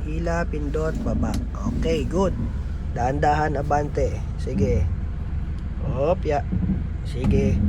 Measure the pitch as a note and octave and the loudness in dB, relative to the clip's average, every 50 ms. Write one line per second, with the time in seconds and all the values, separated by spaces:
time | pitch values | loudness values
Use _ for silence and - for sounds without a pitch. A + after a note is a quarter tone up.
0 | - D#3 D#3 E3+ E3+ E3+ E3 E3+ E3+ - E3 D3+ D3+ C#3+ C#3+ D#3 D#3+ D#3+ D#3 - | -4 -4 -2 -2 -2 0 0 0 0 -2 -2 -2 -2 -2 -2 0 -2 -2 -2 -2
1 | A2+ A#2+ A2+ A2+ A#2 A2 G#2 - - - - - G2+ A2+ - D3 D3+ D#3+ E3 D#3 | -2 0 0 0 0 0 0 -2 -2 -4 -4 -4 -2 -2 0 0 0 0 0 0
2 | C3 - D3 F#3 G3 F3 - - - - - - - - - - - - - A#2+ | 0 0 2 2 2 2 0 0 -2 -2 -2 -4 -4 -4 -4 -4 -4 -4 -2 0
3 | A#2+ C3 C#3+ D3 D3 D3 D3 D3+ D3+ D#3 D3 C3+ D3 D3 C#3+ D3 D3 D3 - B2+ | 0 0 2 2 4 4 4 4 2 2 0 0 0 2 2 2 2 0 0 0
4 | - - - - - - - - - - - - - - - - - - - - | 0 0 0 -2 -4 -4 -4 -2 -2 -2 0 2 2 4 4 4 2 2 0 0
5 | - - - - - - - - - - - - - - - - - - C#3+ C3 | -2 -2 -4 -4 -4 -4 -2 -2 -2 -4 -4 -4 -4 -4 -4 -2 -2 -2 0 2
6 | C#3 D#3+ F#3 - - D3+ D3 C#3 - - - - - - - - - - - - | 2 2 2 2 0 0 0 0 0 0 0 0 0 0 0 0 -2 -4 -4 -4
7 | - - - - - - - - - - - - - | -4 -4 -2 0 2 4 4 4 4 4 4 2 2